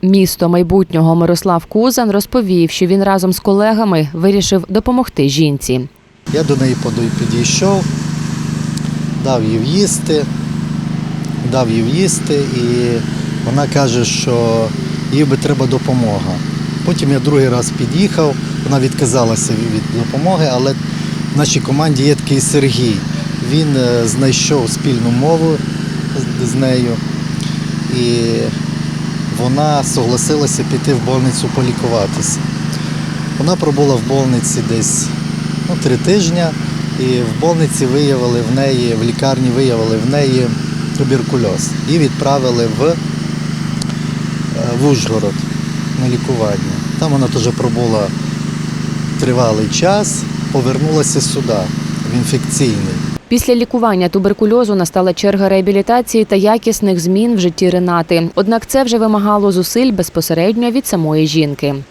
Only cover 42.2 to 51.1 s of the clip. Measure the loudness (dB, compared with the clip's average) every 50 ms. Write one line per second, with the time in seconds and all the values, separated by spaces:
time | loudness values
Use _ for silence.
42.2 | 0 0 2 2 2 0 0 2 0 0 0 0 2 2 0 0 -2 -4 -4 -4
43.2 | -4 -4 -4 -4 -4 -4 -4 -4 -4 -4 -4 -4 -4 -4 -4 -4 -4 -4 -4 -4
44.2 | -4 -4 -4 -4 -4 -4 -4 -4 -2 -2 0 2 2 2 2 2 2 0 -2 0
45.2 | 0 -2 -2 -4 -4 -4 -4 -4 -4 -4 -4 -4 -4 -4 -2 -2 0 0 0 0
46.2 | 0 -2 0 0 0 0 0 -2 -2 -2 -2 -4 -4 -4 -2 -2 0 0 2 2
47.2 | 2 0 0 0 0 0 0 0 0 0 0 0 0 2 2 0 0 -2 -2 -4
48.2 | -4 -4 -4 -4 -4 -6 -6 -4 -6 -6 -6 -6 -4 -4 -4 -4 -4 -4 -2 -2
49.2 | 0 0 2 2 2 2 2 0 0 -2 0 0 2 2 2 2 0 0 -2 -4
50.2 | -4 -6 -4 -6 -6 -2 -2 0 0 0 0 0 0 2 2 2 0 2